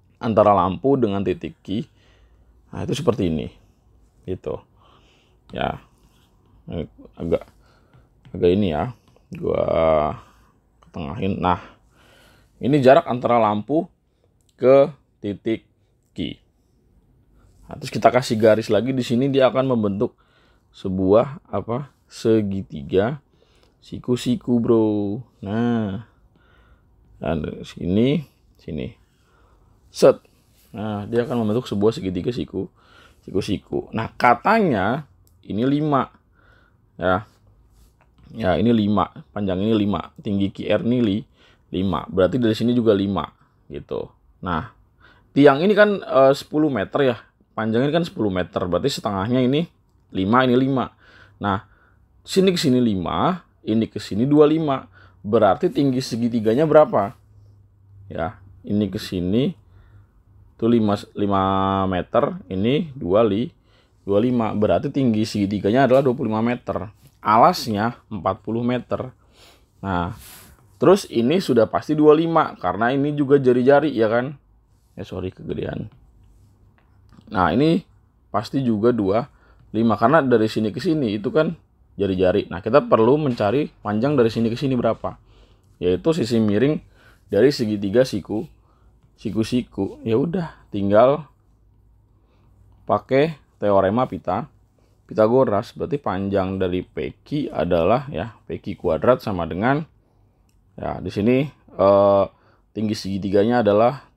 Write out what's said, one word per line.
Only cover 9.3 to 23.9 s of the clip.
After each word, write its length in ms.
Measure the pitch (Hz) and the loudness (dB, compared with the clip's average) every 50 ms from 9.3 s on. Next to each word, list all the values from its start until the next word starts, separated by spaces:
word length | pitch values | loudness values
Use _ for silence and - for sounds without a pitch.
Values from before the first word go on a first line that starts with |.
| - | -14
gua 280 | - - 82 82 - - 82 80 80 82 80 80 76 76 73 - - - - _ _ _ _ _ _ _ _ _ _ _ | -8 -4 -4 -2 -2 0 0 0 2 2 4 2 2 0 -2 -4 -8 -14 -20 _ _ _ _ _ _ _ _ _ _ _
ketengahin. 520 | _ - 90 80 69 - - 95 98 95 - | _ -14 -12 -10 -10 -8 -6 -6 -6 -4 -2
Nah, 200 | 80 90 87 - - - - _ _ _ _ _ _ _ _ _ _ _ _ _ _ _ _ - | 0 0 0 -2 -4 -12 -20 _ _ _ _ _ _ _ _ _ _ _ _ _ _ _ _ -6
ini 200 | - 120 147 147 | -2 0 2 4
jarak 240 | 123 127 - 113 - - | 6 6 6 6 4 0
antara 280 | 123 123 127 110 120 | -4 -4 -2 0 2
lampu 520 | 120 110 104 104 104 104 - 143 165 190 - _ _ _ _ _ _ _ _ _ _ _ _ _ | 2 2 2 0 -2 -4 -4 -4 -4 -4 -6 _ _ _ _ _ _ _ _ _ _ _ _ _
ke 320 | - 120 127 135 139 139 151 139 - _ _ _ _ | 0 4 6 6 6 6 4 0 -8 _ _ _ _
titik 480 | - 101 98 - - 113 113 - - _ _ _ _ _ _ _ _ _ _ | -8 -8 -8 -6 -4 -4 -4 -6 -6 _ _ _ _ _ _ _ _ _ _
Q. 240 | - 85 62 - - _ _ _ _ _ _ _ _ _ _ _ _ _ _ _ _ _ _ _ _ _ _ _ _ - - | -8 -8 -8 -10 -12 _ _ _ _ _ _ _ _ _ _ _ _ _ _ _ _ _ _ _ _ _ _ _ _ -20 -18
Nah, 80 | - | -16
terus 160 | - 139 127 | -14 -12 -8
kita 160 | - 127 - 113 | -2 2 2 2
kasih 320 | 113 127 135 - 123 107 | 4 2 0 -2 0 2
garis 320 | 113 110 107 107 113 - | 4 4 4 4 0 -2
lagi 240 | 107 101 113 131 135 | -2 -2 -2 -2 -4
di 80 | 127 120 | -4 -4
sini, 240 | - 123 117 135 139 | -2 -2 -2 0 0
dia 240 | 131 135 131 123 | 0 2 2 2
akan 160 | 104 131 131 135 127 | 2 0 -2 -2 -2
membentuk 400 | 113 104 101 98 104 123 - - _ _ _ _ _ _ _ _ _ _ _ | -2 -2 -2 -2 -4 -4 -6 -6 _ _ _ _ _ _ _ _ _ _ _
sebuah 720 | _ - - 98 92 95 95 92 101 113 135 143 143 - _ | _ -12 -8 -6 -4 -2 2 4 4 4 4 2 -4 -14 _
apa? 480 | _ 104 98 95 - 117 127 143 - _ _ _ _ | _ -8 -8 -6 -6 -6 -8 -8 -12 _ _ _ _
Segitiga 1120 | - - - 113 110 110 104 98 98 98 90 - - 73 69 82 95 92 101 120 151 139 _ _ _ _ _ _ _ _ _ _ _ _ _ | -12 -4 0 2 2 2 2 -2 -4 -8 -8 -10 -12 -14 -6 -2 0 0 2 0 -2 -8 _ _ _ _ _ _ _ _ _ _ _ _ _
siku-siku, 800 | - | -18